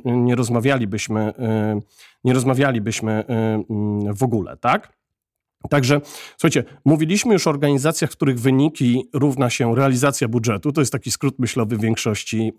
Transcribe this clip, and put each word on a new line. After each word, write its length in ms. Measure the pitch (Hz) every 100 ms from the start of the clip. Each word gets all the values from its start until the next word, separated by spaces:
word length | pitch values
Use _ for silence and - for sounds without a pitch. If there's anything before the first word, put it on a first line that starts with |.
| 123
y, 60 |
nie 240 | 123 120 120
rozmawialibyśmy, 1000 | 117 120 131 135 107 104 - 110 107 - 113 110 107 104
y, 40 | - _ - _
nie 100 | 127
rozmawialibyśmy, 880 | 127 127 127 139 120 104 - 110 110 110
y, 40 | 113 110 110 -
mm, 400 | 107 104 104 104 101
w 80 |
ogóle, 340 | 127 113 87 -
tak? 420 | 120 196 - _ _ _ _ _ _ _ -
Także, 320 | 143 123 147 143 - - -
słuchajcie, 260 | 160 131 - - 139
mówiliśmy 480 | 156 160 202 247
już 140 | 190 165
o 20 |
organizacjach, 640 | 143 147 139 147 156 160
w 40 | -
których 240 | 143 120
wyniki 640 | 131 131 151 - 123 123 123
równa 360 | 143 143 131 123
się 260 | - 120 117
realizacja 520 | 139 127 143 - 117
budżetu. 440 | 117 117 98 147
To 100 | 151
jest 100 | 131
taki 200 | 139 123
skrót 280 | - 139 -
myślowy 380 | 120 127 107 113
większości, 720 | 110 110 113 101 - 110 110